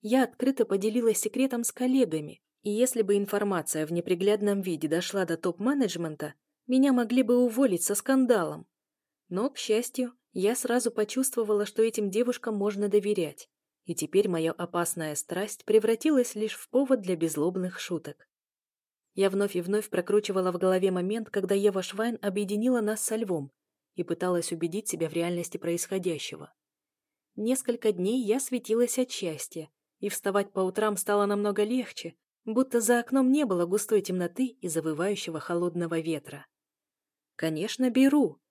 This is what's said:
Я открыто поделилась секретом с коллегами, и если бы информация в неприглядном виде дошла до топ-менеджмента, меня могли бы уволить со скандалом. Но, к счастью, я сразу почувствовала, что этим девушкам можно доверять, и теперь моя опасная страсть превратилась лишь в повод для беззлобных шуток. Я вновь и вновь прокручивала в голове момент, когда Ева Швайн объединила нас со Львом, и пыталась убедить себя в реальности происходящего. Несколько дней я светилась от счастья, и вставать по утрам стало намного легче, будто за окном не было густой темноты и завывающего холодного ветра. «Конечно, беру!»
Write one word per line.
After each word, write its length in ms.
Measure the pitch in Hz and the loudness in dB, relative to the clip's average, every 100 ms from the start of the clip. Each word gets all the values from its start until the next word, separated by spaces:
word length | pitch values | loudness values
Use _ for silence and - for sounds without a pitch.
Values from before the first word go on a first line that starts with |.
Я 220 | 214 254 | 2 2
открыто 420 | 247 - 262 269 214 | 2 0 -2 2 2
поделилась 540 | 196 208 220 226 208 | 2 0 2 2 2
секретом 440 | 220 262 269 240 | -2 0 0 0
с 80 | 233 | -6
коллегами, 720 | - 254 262 226 156 151 - _ _ | -2 0 2 2 0 -6 -14 _ _
и 80 | - | -4
если 300 | 208 247 240 | 0 0 2
бы 140 | 202 202 | 2 2
информация 720 | 202 202 202 185 147 156 156 | 2 0 0 -2 -2 -4 -2
в 60 | |
неприглядном 720 | 170 170 180 196 208 208 202 | -2 0 0 2 2 2 0
виде 260 | 185 160 147 | -2 -4 0
дошла 380 | 165 175 202 175 | -2 -2 -4 -2
до 120 | 165 | -2
топ-менеджмента, 960 | 185 165 214 285 226 170 170 151 151 - _ _ - | -4 -2 -2 0 0 -2 -6 -6 -10 -10 _ _ 0
меня 260 | 254 277 | 4 6
могли 320 | 254 233 247 | 4 2 2
бы 140 | 240 247 | 4 4
уволить 460 | 247 226 269 180 | 4 4 2 2
со 120 | - 208 | -2 -4
скандалом. 720 | - 269 254 226 160 151 170 _ _ _ _ _ _ | 2 2 4 4 2 -6 -14 _ _ _ _ _ _
Но, 200 | 180 247 | -4 -4
к 80 | 285 | -6
счастью, 560 | - 214 247 - 247 _ _ | -2 0 0 -4 -6 _ _
я 220 | - 196 247 | -2 0 0
сразу 360 | 247 240 247 | 0 0 0
почувствовала, 760 | 220 208 - 262 - 214 208 202 | -2 -2 0 -2 -2 0 0 0
что 160 | - | 2
этим 280 | 226 220 208 | 2 2 -2
девушкам 460 | 202 240 247 - 214 | 0 0 -2 -4 -2
можно 340 | 202 196 202 | -2 0 2
доверять, 600 | 208 202 202 156 - - _ _ _ - | 2 2 0 -2 -6 -20 _ _ _ -10
и 100 | 170 | -6
теперь 320 | 151 190 196 | 0 2 2
моя 240 | 175 160 | 2 0
опасная 640 | - 175 175 170 - 156 147 | -2 -4 -2 -2 -4 -6 -6
страсть 480 | - 170 208 - | -6 -4 -6 -8
превратилась 720 | - 220 214 226 311 285 247 208 | 4 4 4 2 2 2 2 -2
лишь 200 | 214 - | -6 -6
в 140 | - | 0
повод 320 | 247 269 254 | 0 4 2
для 140 | 185 175 | 0 -2
беззлобных 640 | 160 156 160 180 180 180 | -2 0 0 0 -6 -6
шуток. 480 | - 170 - - _ _ _ _ _ _ _ _ _ | -6 -6 -8 -16 _ _ _ _ _ _ _ _ _
Я 160 | - 196 | 0 2
вновь 260 | 190 202 180 | 2 0 -2
и 60 | |
вновь 280 | 175 208 208 | -2 -2 -2
прокручивала 640 | 190 175 202 208 190 185 | -4 2 2 2 0 0
в 60 | 175 | 2
голове 340 | 185 185 190 | 2 4 2
момент, 380 | 180 180 220 220 | 0 -2 -4 -4
когда 260 | - 185 202 | -4 0 2
Ева 260 | 202 190 | 2 2
Швайн 380 | 180 196 226 226 | -6 -4 -4 -2
объединила 600 | 202 190 202 208 233 247 | -4 -2 -2 0 2 2
нас 200 | 208 214 | 0 -2
со 140 | - 220 | -2 -4
Львом, 360 | 214 170 139 _ _ _ _ - | -2 -4 -4 _ _ _ _ -10
и 80 | |
пыталась 480 | 175 165 185 180 165 | -6 -2 0 0 -2
убедить 360 | 165 165 180 220 | -4 -4 -4 -6
себя 220 | 170 160 | -4 -2
в 40 | |
реальности 440 | 165 170 175 175 - | -2 -2 -2 -6 -6
происходящего. 960 | 170 170 - 190 185 156 - 156 151 _ _ _ _ _ _ _ _ - | -4 -4 -2 -4 -2 -4 -8 -12 -16 _ _ _ _ _ _ _ _ -6
Несколько 560 | 214 262 - 233 220 | -2 -2 -2 -2 0
дней 320 | 185 185 254 | 0 0 0
я 160 | 220 240 | 0 0
светилась 600 | 269 254 240 226 240 - | 0 -4 0 2 2 2
от 100 | 247 | -2
счастья, 600 | - 185 151 - 160 151 _ _ _ | -2 -6 -6 -10 -12 -14 _ _ _
и 100 | 202 | -6
вставать 420 | 202 202 196 202 | -4 -2 0 -2
по 60 | - | -2
утрам 380 | 190 190 214 202 | -2 0 -2 -2
стало 280 | - 208 202 | 0 2 2
намного 380 | 208 208 202 | 2 0 0
легче, 520 | 208 254 240 - 170 - _ _ - | 0 0 -4 -10 -14 -14 _ _ -4
будто 340 | 220 262 240 | 0 2 0
за 200 | 220 240 | 2 2
окном 320 | 233 269 254 | 2 2 4
не 140 | 277 277 | 4 2
было 200 | 180 175 | 0 2
густой 360 | 202 - 214 | 0 2 0
темноты 440 | 190 185 175 175 254 | 0 -2 -4 -2 -4
и 220 | - 180 | -4 -6
завывающего 720 | 160 160 151 185 202 - 160 | -4 -2 -2 -2 -2 -6 -8
холодного 600 | - 175 180 170 170 165 | -4 -2 0 -2 -2 -2
ветра. 460 | 160 160 - 143 139 _ _ _ _ _ _ _ _ _ | -2 -4 -6 -18 -18 _ _ _ _ _ _ _ _ _
«Конечно, 540 | 160 156 196 - 254 | -4 -4 -6 0 0
беру!» 500 | 240 269 294 220 - _ | 6 6 6 2 -2 _